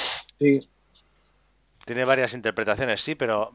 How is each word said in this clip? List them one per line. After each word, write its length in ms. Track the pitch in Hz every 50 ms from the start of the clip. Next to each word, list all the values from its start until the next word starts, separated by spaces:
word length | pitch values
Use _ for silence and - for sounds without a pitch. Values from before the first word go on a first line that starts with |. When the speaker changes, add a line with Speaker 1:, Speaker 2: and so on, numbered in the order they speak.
| - - - - - - - -
Speaker 1:
Sí. 200 | 143 143 139 135 - - _ _ _ _ _ - _ _ _ _ _ _ _ _ _ _ _ _ _ _ _ - -
Speaker 2:
Tiene 180 | - 117 127 127
varias 300 | 127 135 131 123 117 127
interpretaciones, 680 | 123 110 110 101 113 107 104 101 104 131 120 107 -
sí, 140 | - 156 156
pero, 360 | - 135 113 110 104 110 -